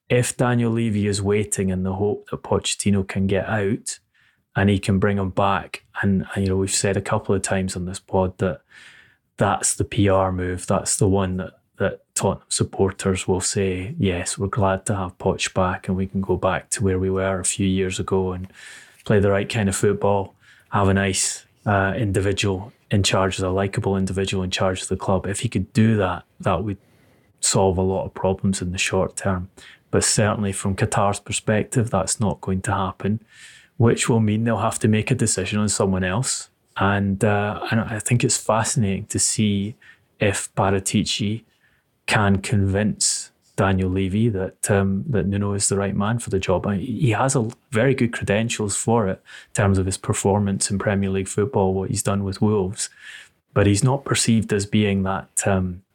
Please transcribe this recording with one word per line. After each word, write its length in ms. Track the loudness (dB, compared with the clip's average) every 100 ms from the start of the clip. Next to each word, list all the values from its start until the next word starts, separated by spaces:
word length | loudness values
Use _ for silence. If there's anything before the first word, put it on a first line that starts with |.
| 0
if 260 | 0 2
Daniel 380 | 0 2 2 2
Levy 340 | 0 0 0 0
is 140 | 0
waiting 480 | 2 0 0 -2 -2
in 140 | 0
the 100 | -2
hope 380 | 0 -2 -2 -8
that 120 | -10
Pochettino 640 | -2 -2 -2 -2 2 2 0
can 200 | -2 0
get 200 | 0 0
out 520 | -2 0 -2 -6 -14 _ _ _ _ _ 0
and 140 | 2
he 80 | 2
can 200 | 2 2
bring 200 | 2 0
him 100 | -2
back, 560 | 0 2 0 -4 -16 _ -2
and, 260 | 0 0 0
and, 100 | -2
you 40 | 0
know, 80 | 0
we've 140 | 0
said 260 | 0 0 0
a 60 |
couple 320 | 0 -2 0
of 80 | -2
times 340 | 0 -2 -2 -4
on 80 |
this 160 | -8 -10
pod 380 | -4 0 0 0
that 240 | -4 -4 _ -20 -20 -20 -20 _ _ 0
that's 380 | 0 2 -2
the 100 | -2
P 240 | -2 2 4
R 240 | 4 2
move, 340 | 0 -4 -4 0
that's 300 | 0 0 0
the 100 | 2
one 300 | 2 0 -2
that, 160 | -6 -12 _ -4
that 240 | -4 -4 _
Tottenham 320 | -2 -2 -2 -4
supporters 800 | -2 -2 0 0 0 -2 -2 0
will 120 | -2
say, 520 | 0 -2 -2 -2 -6 -2
"Yes, 400 | 0 0 -4 -4
we're 100 | -4
glad 380 | 0 0 0 -2
to 100 | -4
have 220 | -4 -4
Poch 340 | -2 -2 -2
back 320 | 0 0 -2 -4
and 100 | -2
we 100 | -2
can 160 | -4
go 140 | -2 0
back 340 | 0 -2 -4
to 120 | -2
where 160 | 0 0
we 120 | 0
were 280 | 0 -2 -2
a 60 |
few 220 | -4 -2 0
years 340 | 2 0 -4
ago 320 | -2 0 0
and 180 | -4 -10 -16 -20 -20 -20 _
play 160 | 0 2
the 100 | 4
right 180 | 2 0
kind 200 | 0 0
of 80 | 2
football, 580 | 2 2 2 2 -2 _ -20 -20 -4
have 180 | 0 2
a 60 |
nice, 500 | 4 2 0 -2 -6 -14 _ 0
uh, 260 | 2 2 0
individual 760 | 0 0 0 0 -2 -2 -6 -14 -2
in 140 | 0
charge, 340 | 2 2 0 0
as 40 |
a 80 | -2
likeable 460 | 0 -2 -2 0 0
individual 460 | 0 -2 -2 -2
in 80 | -2
charge 320 | 0 -2 -2
of 60 | -4
the 80 | -4
club." 300 | 0 0 -2
If 140 | -4
he 80 | -2
could 240 | -2 0
do 240 | 4 4 4
that, 260 | 0 -2 -10 -6
that 240 | -2 0
would 140 | -2 -8 _ _ _ _ _ -6
solve 400 | 0 4 4 4
a 40 |
lot 220 | 0 0
of 100 | -4
problems 460 | -2 -2 0 0 0
in 120 | -2
the 60 | -2
short 380 | -2 0 -2 -2
term. 320 | -2 -2 -6 -14 -20 -20 -2
But 120 | 0
certainly 500 | 2 2 2 2 -2
from 240 | -2 -2 0
Qatar's 440 | 0 2 0 0
perspective, 680 | -6 -6 0 0 2 0 0
that's 320 | 0 -2 -2
not 200 | -2 -2
going 220 | -4 -4
to 100 | -2
happen, 500 | -2 -4 -4 -4 -4 _ -20 -20 -20 _ 2
which 300 | 2 2 2
will 120 | 2
mean 240 | 2 2
they'll 140 | 0 0
have 200 | 0 0
to 80 | 2
make 220 | 2 2
a 40 |
decision 440 | 0 0 -2 -2 0
on 120 | 0
someone 340 | 0 0 0
else. 460 | 0 -2 -2 -6 -10 _ _ -2
And, 480 | 0 2 0 0
uh, 420 | 2 2 -2 -4 -2
and 100 | -2
I 180 | -2 -4
think 240 | 0 2
it's 140 | 2 0
fascinating 720 | 0 0 2 0 0 -2 -4
to 120 | -2
see 580 | -2 0 0 0 -4 -8 -20 -20 _ -2
if 360 | 0 0 -4
Paratici 880 | 0 2 2 0 0 0 -2 -4 -4 -10 _ _ _ _ _ -2
can 360 | 2 2 2
convince 880 | 2 0 2 2 0 0 -2 -4 -8 _ _ 0
Daniel 340 | 2 2 0
Levy 380 | 0 0 2 2
that, 400 | 0 -4 -6 0
um, 340 | 2 2 0 -2
that 180 | -2 0
Nuno 260 | 0 -2
is 160 | -2 0
the 80 | 0
right 180 | -2
man 240 | -2 -2 -2
for 120 | -2
the 80 | -4
job. 280 | 0 0 0
I, 100 | -4
he 340 | -4 -2 0
has 240 | 2 2
a 60 | 0
l-, 120 | -2 -6 -4
very 240 | 0 2
good 180 | 2 0
credentials 640 | -2 0 0 0 -2 -4 -2
for 300 | 2 2 2
it 160 | -4 -10 -20 -10
in 40 |
terms 240 | 0 2 2
of 80 | 0
his 120 | -4
performance 720 | -4 0 2 2 2 -2 -2
in 80 | -2
Premier 320 | 0 0 0
League 180 | -2 -2
football, 460 | -2 0 2 2
what 160 | 0 -2
he's 120 | -2
done 220 | -2 -2
with 160 | -2 0
Wolves, 500 | 2 2 -2 -4 -10 -10 -20 -20 -20 _ _
but 120 | 2 4
he's 180 | 4
not 200 | 2 2
perceived 480 | -2 -2 2 2 2
as 140 | -2 0
being 380 | 2 2 2
that, 420 | 0 -4 -4 -4 0
um, 360 | 0 0 -6 _